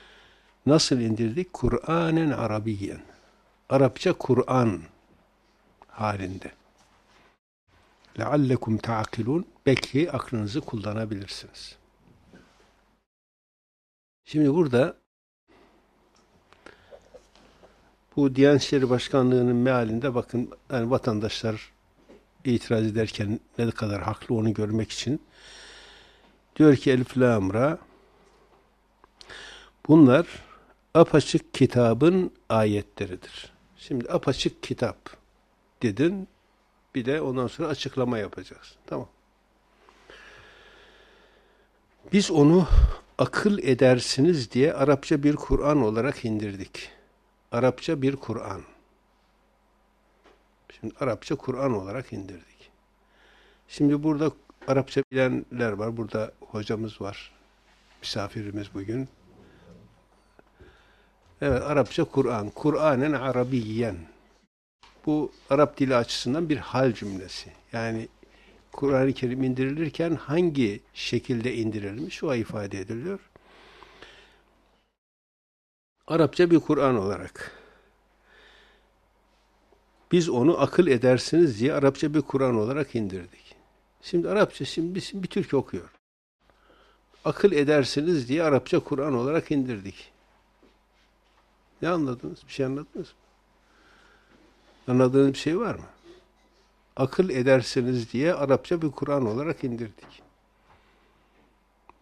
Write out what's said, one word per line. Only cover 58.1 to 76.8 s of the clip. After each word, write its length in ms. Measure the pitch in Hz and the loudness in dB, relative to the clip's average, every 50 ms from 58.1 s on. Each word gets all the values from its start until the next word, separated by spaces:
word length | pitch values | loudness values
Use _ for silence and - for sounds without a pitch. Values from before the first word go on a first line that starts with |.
| - - 98 101 - 113 104 101 98 104 101 95 - | -8 -6 -8 -6 -8 -10 -10 -8 -8 -10 -10 -10 -12
bugün. 340 | 98 98 101 113 131 135 131 - _ _ _ - - - - - - - - - - - - _ _ _ _ _ _ _ _ _ - _ _ _ _ - - _ _ _ _ _ _ _ _ _ _ _ _ _ _ | -12 -10 -6 -6 -6 -6 -8 -12 _ _ _ -20 -20 -20 -20 -20 -20 -20 -20 -20 -20 -20 -20 _ _ _ _ _ _ _ _ _ -20 _ _ _ _ -20 -20 _ _ _ _ _ _ _ _ _ _ _ _ _ _
Evet, 220 | 147 143 131 123 - | -2 0 0 0 0
Arapça 420 | 143 151 143 127 - - - 160 | 0 0 0 0 0 0 -2 -2
Kur'an. 460 | - - 139 135 120 123 110 101 104 | 0 0 0 0 0 0 -4 -4 -8
Kur'anen 600 | - - - 151 147 147 156 156 139 123 135 156 151 | -10 -2 0 0 0 2 2 2 2 2 2 0 0
Arabiyyen. 840 | 131 123 135 123 127 123 123 135 127 113 107 107 110 120 113 92 87 82 - - _ _ _ _ _ _ _ _ _ _ _ _ _ _ - _ _ - | -2 -2 -2 0 0 0 0 0 -2 -2 -2 -4 -2 -2 -4 -4 -8 -14 -18 -20 _ _ _ _ _ _ _ _ _ _ _ _ _ _ -20 _ _ -4
Bu 260 | - 151 151 143 - - - _ - | -2 -2 0 -2 -4 -8 -16 _ 0
Arap 280 | 139 143 151 143 - - | 4 4 4 4 2 -2
dili 180 | 139 127 131 | 0 2 2
açısından 520 | 120 117 - - - - 120 131 160 175 156 | 2 2 0 -4 -6 -4 -2 -2 -2 0 -2
bir 80 | 151 | -2
hal 360 | 117 87 - - 123 135 131 110 | -4 -4 -4 0 2 2 2 2
cümlesi. 600 | - 107 104 98 92 95 90 - - - - - - _ _ - | 0 -6 -10 -10 -10 -12 -12 -14 -16 -16 -18 -20 -20 _ _ -8
Yani 360 | 117 113 117 110 110 113 - _ _ - _ _ - - - - - _ _ - | -6 -6 -4 -6 -6 -10 -12 _ _ -20 _ _ -20 -20 -20 -20 -20 _ _ -10
Kur'an-ı 400 | - 143 139 139 131 135 135 131 | -4 -2 0 2 2 2 0 0
Kerim 300 | - - 120 123 131 131 | -2 -4 -4 -4 -2 -2
indirilirken 720 | 127 127 127 131 135 139 156 165 151 - - 165 170 165 | -2 -2 -2 -2 -4 -2 -4 -6 -6 -4 -4 -4 -2 -2
hangi 640 | 135 - - 139 170 180 170 151 139 127 104 101 104 - _ _ | -6 -4 -2 0 0 2 2 2 0 0 0 -2 -4 -12 _ _
şekilde 600 | - - - - 120 - - 127 117 110 127 120 | -12 -8 -4 -4 -4 -2 -2 -4 -2 -2 -4 -4
indirilmiş 720 | 120 113 110 107 107 98 98 98 117 156 190 - - - | -2 -4 -4 -4 -6 -8 -8 -8 -8 -10 -10 -10 -8 -4
o 100 | 165 135 | -4 -2
ifade 460 | 120 107 - - 107 104 98 101 95 | -2 -4 -6 -6 -8 -8 -8 -8 -10
ediliyor. 400 | 92 98 113 117 131 180 202 190 - _ _ - _ _ - - - - - - - - - - - - - - - _ _ _ _ _ _ _ _ _ _ _ _ _ _ _ _ _ _ _ _ _ _ _ _ _ _ _ _ _ _ _ _ _ _ _ _ | -8 -8 -10 -8 -8 -8 -10 -10 -12 _ _ -20 _ _ -20 -20 -20 -20 -20 -20 -20 -20 -20 -20 -20 -20 -20 -20 -20 _ _ _ _ _ _ _ _ _ _ _ _ _ _ _ _ _ _ _ _ _ _ _ _ _ _ _ _ _ _ _ _ _ _ _ _
Arapça 440 | - 156 165 160 143 - - 180 175 | -4 2 2 2 2 4 2 4 6
bir 100 | 170 160 | 6 4
Kur'an 360 | - - 156 143 | 4 2 0 2